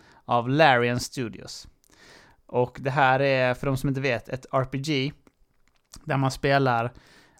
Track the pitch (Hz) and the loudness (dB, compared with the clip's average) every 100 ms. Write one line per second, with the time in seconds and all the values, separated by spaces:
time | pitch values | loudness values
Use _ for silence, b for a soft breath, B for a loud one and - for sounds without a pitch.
0 | b b - 120 120 143 156 120 120 120 | b b -2 0 2 4 6 6 2 -2
1 | - - 113 95 - - - - _ b | -6 -8 -10 -10 -16 -18 -20 -20 _ b
2 | b b b b _ 123 123 - 135 143 | b b b b _ -2 -2 -4 -4 2
3 | 131 131 139 131 127 127 143 131 147 131 | 4 4 2 2 0 -2 -2 -2 -2 -2
4 | 135 113 - 131 - 135 131 135 139 139 | -2 -2 -6 -12 -4 -2 -2 -4 -2 -2
5 | 139 - _ _ _ _ _ _ _ - | -2 -6 _ _ _ _ _ _ _ -14
6 | 156 135 131 - 143 139 131 117 120 b | -4 -2 0 0 2 2 2 0 -2 b
7 | b b b | b b b